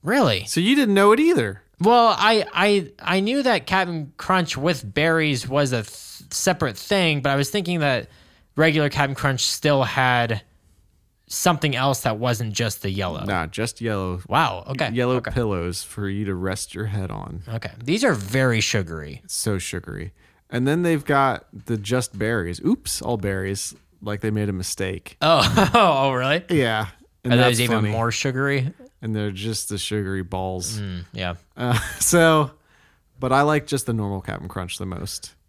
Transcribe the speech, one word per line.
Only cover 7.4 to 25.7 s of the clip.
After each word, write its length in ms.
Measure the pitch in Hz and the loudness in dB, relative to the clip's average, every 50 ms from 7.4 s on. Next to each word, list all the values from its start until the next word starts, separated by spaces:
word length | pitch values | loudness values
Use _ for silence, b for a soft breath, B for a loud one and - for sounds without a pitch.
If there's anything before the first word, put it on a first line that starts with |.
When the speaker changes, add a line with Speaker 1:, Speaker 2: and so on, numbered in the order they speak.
| 143 139 | 0 0
Speaker 1:
thinking 320 | - 208 185 170 180 170 | -2 -4 -2 -2 -2 0
that 280 | 151 143 131 117 - b b b b b b b b b b | 2 2 0 0 -2 b b b b b b b b b b
regular 340 | - 156 160 151 156 151 143 | 2 2 4 4 2 0 0
Captain 240 | - 139 147 135 139 | 2 0 0 0 0
Crunch 320 | - - 143 131 123 - | 0 0 0 0 0 -2
still 360 | - - - - 151 147 135 131 | -2 -4 0 2 2 4 4 2
had 580 | 113 - - 131 127 123 123 120 117 113 101 - _ _ _ _ _ _ _ _ _ _ _ _ _ _ _ _ | 2 2 2 2 4 4 4 2 0 -2 -4 -6 _ _ _ _ _ _ _ _ _ _ _ _ _ _ _ _
something 500 | _ - - - 180 175 147 - 151 135 | _ -8 0 2 2 2 2 0 -2 0
else 240 | 117 131 139 135 - - | 2 0 0 0 0 0
that 160 | 131 110 107 | -2 -2 0
wasn't 340 | 117 123 120 104 117 110 107 | 0 -2 0 0 -2 -6 -2
just 300 | - 117 110 95 - - | -2 -2 -2 -4 -4 -4
the 80 | 101 | -4
yellow. 340 | 95 98 95 90 82 76 - | -2 -2 -2 -4 -4 -4 -4
Speaker 2:
Nah, 220 | 95 101 90 82 | -2 -2 -2 -2
just 340 | 80 - - 110 117 - - | -4 -4 -6 -6 -6 -6 -6
yellow. 400 | 117 113 107 98 95 92 90 90 90 - | -6 -4 -2 -2 -4 -4 -6 -8 -6 -2
Speaker 1:
Wow, 360 | - 135 - 123 98 90 - - | 0 0 0 0 -2 -6 -8 -10
okay, 220 | 135 127 151 120 110 | -6 -4 -4 -4 -2
Speaker 2:
Yellow 240 | 120 123 123 127 | -2 0 0 0
Speaker 1:
okay. 140 | 123 123 - | -2 -2 -4
Speaker 2:
pillows 520 | - 127 120 110 101 90 85 87 87 - - | -4 -2 -2 -2 -2 -2 -2 -4 -6 -8 -10
for 260 | - - - 104 98 | -12 -10 -8 -8 -6
you 160 | 98 101 107 | -6 -4 -4
to 80 | 98 95 | -4 -4
rest 400 | 90 90 95 92 98 - - - | -4 -4 -4 -4 -6 -8 -12 -8
your 120 | 87 107 | -8 -6
head 240 | 110 98 107 95 92 | -4 -4 -4 -4 -6
on. 320 | - 50 50 - - 87 87 - | -8 -10 -10 -10 -12 -12 -12 -10
Speaker 1:
Okay. 220 | 113 113 - - - - 120 | -10 -8 -8 -10 -12 -10 -4
These 220 | 123 165 226 240 | -2 -2 0 2
are 100 | 262 170 | 2 0
very 460 | 110 98 95 110 135 131 127 117 110 | 0 -2 -2 0 2 2 4 2 2
sugary. 640 | 104 - - 110 95 80 82 80 73 73 73 - _ | 0 0 0 -2 -2 -2 -6 -10 -10 -12 -14 -16 _
Speaker 2:
So 300 | - - - - 113 104 95 | -10 -8 -4 -2 -2 -2 -2
sugary. 540 | - - - 90 - - - 50 90 92 - b b b b b b _ | -4 -6 -8 -8 -10 -10 -10 -10 -10 -12 -14 b b b b b b _
And 160 | - 120 123 | -4 -2 0
then 160 | 135 147 170 175 | 0 0 2 2
they've 220 | 170 165 151 139 | 2 0 0 0
got 420 | - 147 143 139 135 117 - - _ - 107 - | 0 2 4 4 2 2 -2 -6 _ -20 -18 -6
the 100 | - 120 110 | -4 -4 -4
just 400 | 101 98 123 127 120 - - 101 | -2 -2 -2 -2 -2 -4 -6 -4
berries. 420 | 107 110 117 110 90 85 87 - - | -2 -2 0 -2 -2 -4 -6 -4 0
Oops, 360 | 151 233 - - - - - | 0 0 0 -2 -8 -8 -6
all 160 | - - 120 | -4 -4 -4
berries. 580 | 110 95 101 98 95 95 95 98 98 - - - - _ _ _ _ 101 | -2 -2 -2 -4 -2 -4 -4 -6 -6 -8 -10 -12 -16 _ _ _ _ -8
Like 180 | 104 104 101 - | -8 -8 -4 -4
they 80 | 110 | -2
made 180 | 104 107 104 104 | -2 0 -2 -2
a 40 | 98 | -2
mistake. 640 | 92 92 - - - 101 92 92 - _ - - _ - | -4 -6 -8 -6 -6 -6 -6 -6 -8 _ -18 -10 _ 2
Speaker 1:
Oh, 480 | 156 165 147 123 - - - 196 - | 2 4 4 4 4 4 4 4 6